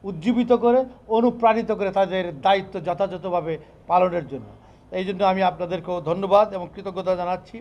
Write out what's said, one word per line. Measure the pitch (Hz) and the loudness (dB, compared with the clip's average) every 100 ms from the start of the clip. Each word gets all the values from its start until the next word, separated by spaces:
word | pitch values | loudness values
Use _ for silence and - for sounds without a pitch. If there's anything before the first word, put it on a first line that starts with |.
উজ্জীবিত | 196 165 180 240 240 | -10 -4 -2 0 2
করে, | 233 240 247 262 - - | 4 6 4 2 -10 -2
অনুপ্রাণিত | 220 240 240 226 220 226 | 2 2 4 2 2 0
করে | 202 196 | -2 0
তাদের | 190 190 185 175 156 | 0 0 0 -4 -2
দায়িত্ব | 196 196 190 190 | 2 2 0 -8
যথাযথভাবে | 165 175 196 185 185 175 160 156 - - - | -6 -2 -4 -4 -4 -4 -2 -8 -10 -20 0
পালনের | 175 185 170 131 | 2 4 0 -6
জন্য। | 135 107 - - - - | -12 -14 -20 -20 -20 -10
এই | 185 190 | -6 -6
জন্য | 185 | 0
আমি | 196 190 | 2 4
আপনাদেরকেও | 185 170 175 175 170 175 | 0 0 -6 -6 -4 -6
ধন্যবাদ | 151 175 196 202 214 | -2 -2 4 4 4
এবং | 196 175 | -2 -10
কৃতজ্ঞতা | - 196 185 185 180 | -12 -10 -6 -2 -2
জানাচ্ছি | 175 180 - 226 | -2 -6 -8 -18